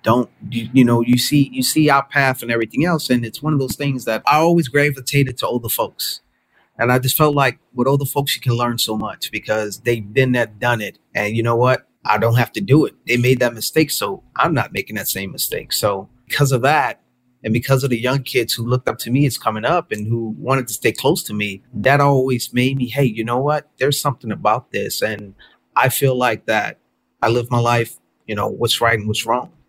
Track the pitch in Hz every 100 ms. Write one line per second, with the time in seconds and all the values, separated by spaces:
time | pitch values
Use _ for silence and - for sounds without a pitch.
0 | - 123 120 _ 104 117 117 131 120 120
1 | 117 123 - 147 139 131 127 160 151 139
2 | - 143 135 127 117 117 113 131 170 160
3 | - 123 113 - 151 147 131 - 143 131
4 | 117 110 - 151 165 175 131 143 147 135
5 | 123 143 131 120 - 120 117 - 107 -
6 | - - _ _ _ _ _ - 120 127
7 | 127 - 151 143 135 - _ 123 127 139
8 | 135 143 143 - 127 117 120 117 - 110
9 | 107 95 - 104 - 110 107 98 120 117
10 | 101 107 131 123 110 104 120 117 101 -
11 | _ - 104 113 117 117 127 127 _ _
12 | - 107 117 120 117 110 98 147 127 _
13 | - 123 123 127 120 113 - 160 160 -
14 | 98 95 _ - 147 143 - 98 - 107
15 | 92 92 95 82 - 85 - - 107 98
16 | 95 _ _ - 143 127 131 151 127 -
17 | _ _ _ _ 113 107 - 135 131 120
18 | 123 139 123 131 117 - 117 123 - 113
19 | 113 127 143 - 117 110 117 175 - 107
20 | 107 117 113 107 117 135 120 - 120 -
21 | 135 190 - 107 104 98 _ - 113 139
22 | 143 139 131 123 - 120 127 135 117 127
23 | 135 110 113 123 143 151 _ _ 135 143
24 | 147 123 113 98 104 117 _ 104 101 -
25 | 107 104 101 - - _ _ - 127 -
26 | 135 127 123 110 - 110 107 - _ _
27 | _ _ 110 120 120 120 120 120 113 -
28 | _ _ - 104 104 95 95 - 117 113
29 | 107 104 113 123 123 _